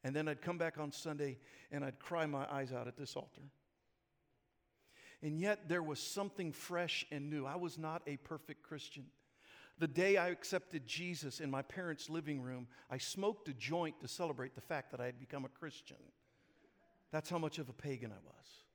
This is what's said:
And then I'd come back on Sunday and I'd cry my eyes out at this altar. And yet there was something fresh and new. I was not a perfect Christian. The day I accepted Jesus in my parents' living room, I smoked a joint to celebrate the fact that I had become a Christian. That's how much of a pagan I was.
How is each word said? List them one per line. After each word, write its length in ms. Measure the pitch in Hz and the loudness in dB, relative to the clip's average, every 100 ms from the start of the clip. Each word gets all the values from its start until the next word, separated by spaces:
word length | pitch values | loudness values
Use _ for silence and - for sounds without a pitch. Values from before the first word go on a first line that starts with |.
And 120 | 131 143 | 2 2
then 120 | 156 | 2
I'd 140 | 143 | 0
come 160 | - 175 | 0 2
back 200 | 165 156 | 2 2
on 140 | 151 | -4
Sunday 480 | - 165 147 143 120 - - - | -2 -4 0 0 -2 -12 -20 -6
and 120 | 147 | -2
I'd 160 | 139 123 | -2 -4
cry 260 | - 170 156 | -2 2 2
my 280 | 143 139 | 2 0
eyes 180 | 139 131 | 0 0
out 160 | 127 120 | -2 -4
at 80 | 127 | -6
this 200 | 143 143 | -6 -4
altar. 340 | - - 139 _ _ _ _ _ _ _ _ _ _ _ _ _ _ - - - | -6 -12 -18 _ _ _ _ _ _ _ _ _ _ _ _ _ _ -20 -20 -6
And 180 | 156 156 | -2 2
yet 280 | 196 208 170 | 4 4 4
there 160 | 175 | 2
was 160 | 160 143 | 2 0
something 540 | - 196 202 196 170 | -2 0 0 0 -4
fresh 520 | 139 - 175 170 - - | -4 -2 0 2 0 0
and 180 | 147 143 | -2 -2
new. 160 | 151 135 | 0 0
I 100 | 165 | 0
was 220 | 175 151 | -2 -2
not 240 | 160 165 160 | -2 -2 -2
a 100 | 143 | -4
perfect 460 | - 156 - 156 | -4 -6 -6 -12
Christian. 480 | - 151 - - 127 - _ _ - - - - | -8 -8 -8 -12 -14 -18 _ _ -20 -20 -20 0
The 80 | 160 | 2
day 300 | 135 190 196 | 8 10 10
I 100 | 175 | 8
accepted 580 | 180 - 185 - 160 117 | 2 2 0 2 -6 -2
Jesus 540 | 147 175 165 143 123 | -2 0 -2 -4 -2
in 100 | 151 | 0
my 120 | 135 | 0
parents' 480 | 139 - 175 151 - | 0 -2 -2 -2 -2
living 320 | 160 151 143 | -2 0 -2
room, 260 | 127 127 120 - - | 0 -4 -6 -12 -6
I 80 | 127 | -4
smoked 500 | - 190 196 226 - | -2 2 2 2 -4
a 60 | |
joint 480 | 131 113 165 165 - | -4 0 2 2 -2
to 80 | 127 | -8
celebrate 440 | - 170 131 131 | -2 0 0 -2
the 80 | - | -6
fact 300 | - 156 - | -2 -2 -2
that 80 | 127 | -2
I 60 | 123 | -2
had 120 | 123 | -4
become 280 | 131 143 131 | -8 -6 -6
a 40 | |
Christian. 460 | - 160 - - - - _ _ _ _ _ - _ - _ _ | -6 -8 -8 -16 -18 -20 _ _ _ _ _ -20 _ -20 _ _
That's 180 | 156 - | -2 0
how 80 | 175 | 2
much 220 | 156 156 | 2 0
of 100 | 131 | -6
a 40 | |
pagan 380 | 123 147 127 117 | -6 -4 -2 -4
I 80 | 95 76 | -8 -16
was. 400 | - - - - | -20 -20 -20 -20